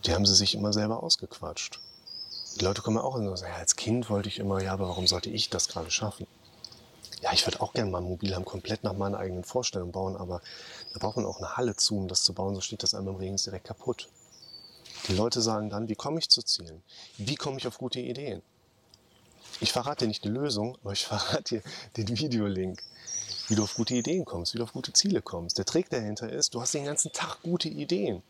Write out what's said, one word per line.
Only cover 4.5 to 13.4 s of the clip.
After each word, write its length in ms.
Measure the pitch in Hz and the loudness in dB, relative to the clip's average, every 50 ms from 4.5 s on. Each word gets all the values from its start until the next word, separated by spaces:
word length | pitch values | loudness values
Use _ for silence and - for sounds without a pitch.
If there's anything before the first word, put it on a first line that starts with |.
| 98 98 | 2 2
"Ja, 120 | 95 95 95 | 2 0 0
aber 140 | 95 98 | 0 0
warum 200 | 90 87 92 92 | 0 0 2 2
sollte 220 | 90 90 87 - - | 2 2 2 0 -2
ich 200 | - - - - | 0 0 0 0
das 180 | - 90 - | 2 0 0
gerade 240 | - - 85 82 82 | 0 -2 -6 -2 -2
schaffen?" 340 | - - - 107 - - - - - - - - - - - - - - - - - - - - - - | 0 0 0 -2 -4 -6 -12 -14 -14 -20 -20 -20 -20 -20 -18 -18 -18 -20 -20 -20 -20 -20 -18 -16 -14 -4
"Ja, 100 | - - - | -2 2 4
ich 120 | - - | 4 4
würde 160 | - - - | 2 0 -2
auch 120 | - - - | -4 -2 0
gerne 180 | - 113 98 | 0 0 2
mal 80 | 90 90 | 0 -2
ein 60 | 90 | -2
Mobil 300 | 90 92 87 - 98 95 | -2 -2 -2 0 -2 0
haben, 100 | 90 92 | -2 -2
komplett 380 | - - 92 - - 110 - - | -4 -6 -8 -2 -2 -4 0 0
nach 100 | 110 92 | -2 0
meinen 220 | 98 98 98 101 | 0 0 0 0
eigenen 280 | 95 95 95 90 90 87 | -2 -2 -4 -4 -4 -6
Vorstellungen 480 | - - 127 123 - - 98 90 87 | 0 0 0 0 2 -2 -2 -4 -2
bauen, 240 | 87 95 95 95 95 | -2 -2 -2 -2 -2
aber 260 | 95 95 87 90 87 - - - - - - - - - - - | -4 -4 -4 -4 -6 -6 -10 -16 -14 -14 -14 -14 -14 -12 -12 -6
da 60 | - | -2
braucht 180 | - 104 107 | -2 0 0
man 80 | - 101 | 0 0
auch 120 | 95 95 | 0 -2
eine 200 | - 90 80 - | -4 -6 -4 -2
Halle 180 | - 127 117 101 | 0 0 0 4
zu, 220 | - - - 107 | 4 4 4 4
um 100 | 101 95 | 2 0
das 160 | 90 90 - - | 2 2 4 4
zu 100 | - 87 | 4 4
bauen, 220 | - 95 98 101 | 4 0 0 0
so 60 | 95 | 0
steht 220 | - - 113 - - | -2 -4 -4 0 0
das 100 | - - | 0 2
einmal 200 | 104 98 95 95 | 2 -2 -4 -2
im 60 | 92 | -2
Regen, 160 | 95 95 98 | -2 -2 0
ist 100 | 98 | 0